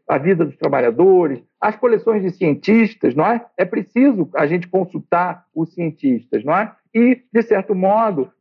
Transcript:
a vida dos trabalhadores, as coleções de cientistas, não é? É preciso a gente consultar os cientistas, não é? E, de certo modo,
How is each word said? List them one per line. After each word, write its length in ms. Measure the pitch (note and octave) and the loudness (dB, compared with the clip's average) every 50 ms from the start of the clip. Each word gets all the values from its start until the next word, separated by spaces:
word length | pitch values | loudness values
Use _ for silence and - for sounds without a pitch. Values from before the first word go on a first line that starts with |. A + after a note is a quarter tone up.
| _ | _
a 120 | - D#3+ C#3 | -4 -4 -2
vida 260 | C#3 F#3 G3 E3 E3 | 0 0 0 0 -2
dos 120 | C#3+ - | -4 -4
trabalhadores, 840 | _ - - C#3 C3 B2 A#2 A2+ C3 F3 G3 F#3 F3+ E3+ D3 C3 A#2 - _ _ _ | _ -4 -2 0 0 0 0 2 2 4 4 4 4 2 0 -4 -8 -12 _ _ _
as 160 | - G#3 G#3+ | -4 -4 -2
coleções 460 | - - A#3+ A3+ G3+ - A3+ A3 G#3 | -2 0 0 0 0 0 -2 -2 0
de 80 | F#3+ F3+ | -2 -4
cientistas, 840 | F3 - F#3 D#3 C#3+ C#3 - F#3+ A3 A#3 A3 G#3 - - - - A#2+ | -4 -2 -2 -2 -2 -2 0 2 2 2 2 0 -2 -2 -2 -2 0
não 100 | D3 D#3+ | 0 0
é? 200 | G#3 A#3+ A#3 - - _ | 0 -2 -4 -6 -8 _
É 80 | - F#3 | -4 -4
preciso 640 | F#3 A3 A3 F3+ - - A#3+ C4+ C#4+ A#3 F#3+ D#3 - - | -2 -4 -6 -8 -4 0 2 2 2 2 0 -2 -4 -2
a 120 | - D#3 | -2 -2
gente 220 | D3 F3 F3+ F3 - | 0 -2 -4 -4 -2
consultar 800 | - F#3+ F3+ F#3 - D#3 - _ F3 F3 F3+ F3+ E3+ - _ _ _ | -2 -4 -2 -4 -8 -12 -6 _ -2 -2 -2 -4 -6 -10 _ _ _
os 180 | D#3 D#3+ D#3 _ | -6 -6 -6 _
cientistas, 720 | F3 E3+ D#3+ D3 - C#3+ C3+ B2 A2 - _ - A2 A2+ | -6 -6 -6 -6 -4 -2 -2 -2 -2 -4 _ -6 -4 -2
não 120 | C#3+ E3 | -2 -2
é? 160 | F#3+ A3 G#3+ - _ _ _ | -2 -2 -4 -10 _ _ _
E, 300 | - A3+ A#3+ B3+ B3 B3 _ _ | 0 2 2 2 2 0 _ _
de 100 | - A#3 | -2 -2
certo 300 | A3+ A3+ G#3+ G3 F#3+ - | 0 0 0 -2 0 -2
modo, 560 | G3+ F#3 F#3 F#3+ G#3 A3 A3+ G#3+ F#3 C#3+ - - _ _ | -2 0 0 0 2 2 0 0 -2 -4 -6 -8 _ _